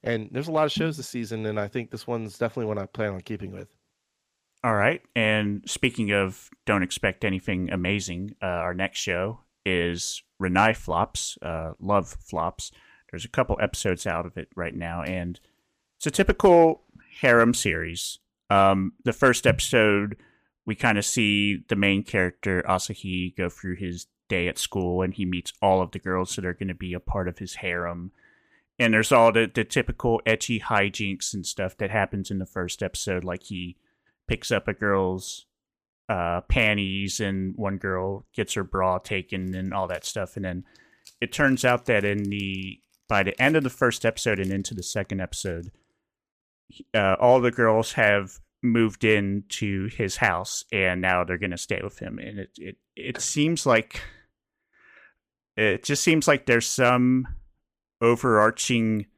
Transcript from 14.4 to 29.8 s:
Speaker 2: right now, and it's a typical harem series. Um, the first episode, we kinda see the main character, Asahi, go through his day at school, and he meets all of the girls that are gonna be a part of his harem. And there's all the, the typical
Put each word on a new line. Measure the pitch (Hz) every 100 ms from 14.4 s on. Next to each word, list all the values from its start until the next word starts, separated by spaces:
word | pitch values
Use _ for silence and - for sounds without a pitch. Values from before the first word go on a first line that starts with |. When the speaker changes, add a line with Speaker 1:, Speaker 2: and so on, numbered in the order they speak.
| 78 -
Speaker 2:
right | 85 -
now, | 85 85
and | 76 92 87 87 _ _ _ _ _ _
it's | 156
a |
typical | 151 190 - 202 170 165 - _ _ _ -
harem | 135 120 117 123
series. | - 82 82 87 - - _ _ _
Um, | 101 98 95 95 _
the | -
first | 113 135 120 131
episode, | 131 - 123 107 101 104 - _ _ _ _ -
we | 107
kinda | 120 104
see | 104 - 107 104 104 101 -
the | 104
main | 98 98
character, | 101 101 90 - 101 90 -
Asahi, | 92 - 104 98 90 90 -
go | 90
through | - 95 90
his | 92 87 - _ _
day | 92 90
at | -
school, | - 101 90 90
and | 92
he | 95 92
meets | 90 - -
all | 98 95
of | 90
the | 92
girls | 95 92 92 -
that | 90
are |
gonna | 87 98
be | 90 92
a | 87
part | - 101 90
of | 85
his | 90 -
harem. | 92 87 87 87 90 _ _ _ _ _ _ _
And | 120
there's | 110 110
all | 127 117
the, | 110 113
the | -
typical | 107 -